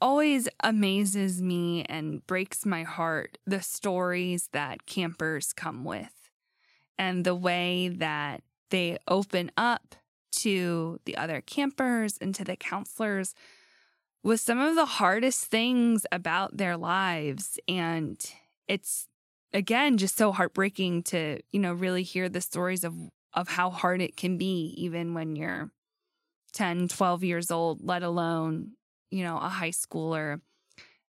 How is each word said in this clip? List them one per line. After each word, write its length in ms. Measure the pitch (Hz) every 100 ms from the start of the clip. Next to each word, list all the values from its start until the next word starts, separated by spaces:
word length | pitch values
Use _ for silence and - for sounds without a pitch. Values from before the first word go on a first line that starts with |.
always 460 | 254 285 302 277 240 -
amazes 800 | 226 214 202 196 202 202 196 180
me 440 | 185 175 170 170 -
and 360 | 160 156 151 -
breaks 400 | 185 190 - 208
my 160 | 170
heart, 560 | 165 - 165 156 - - 190
the 160 | 196
stories 880 | - - 208 180 180 180 180 175 -
that 340 | 143 139 85 -
campers 640 | - 170 170 160 151 -
come 280 | - 156 127
with 480 | 139 - - - _ _ _ _ _ _ _ -
and 260 | 185 180
the 100 | 180
way 540 | 180 180 175 180 180 180
that 540 | 175 160 151 147 - - _ _
they 300 | 185 175 - -
open 420 | 190 196 180 175 -
up 380 | 240 233 - - _ _ _
to 680 | - 220 190 175 170 165 - -
the 100 | -
other 240 | 160 151
campers 760 | - - 277 277 262 233 214 -
and 140 | 190
to 100 | 196
the 120 | 190 185
counselors 800 | - 190 - - 220 196 185 - - - _ _ _ _ _ _
with 180 | 214 226
some 200 | - 240
of 160 | 294 330
the 100 | 294
hardest 600 | - 190 214 262 - -
things 600 | 226 240 247 233 226 -
about 440 | 175 170 170 196 -
their 200 | 185 170
lives. 840 | 170 185 190 165 151 135 - - -
And 580 | 180 165 165 156 - - - _ _ -
it's, 400 | 196 - - - _ _ _ _
again, 440 | 196 190 233 294 226
just 200 | 190 -
so 140 | 214
heartbreaking 720 | 190 180 - 190 190 185 175
to, 360 | - 175 156 143 -
you 80 | 202
know, 140 | 185
really 320 | 175 185 180
hear 240 | 185 - 185
the 120 | 185
stories 440 | - - 180 185
of, 100 | 175 165 160 - _
of 160 | - 180
how 220 | 175 180
hard 300 | 180 180 185
it 160 | 180 -
can 220 | 185 180
be, 360 | 190 180 160 -
even 380 | 170 170 170
when 200 | 170 160
you're 360 | 151 156 185 220 - _ _ _ _ _ _ _
ten, 360 | - 190 175 175
twelve 360 | - 185 175
years 260 | 185 170 175
old, 340 | 165 165 156
let 180 | - 175
alone, 720 | 175 170 165 165 160 160 - - _ _ _
you 140 | 190
know, 120 | 175 165
a 100 | 156
high 220 | 190 170
schooler 720 | 175 - 165 160 160 151 151 - _ _ - - _ _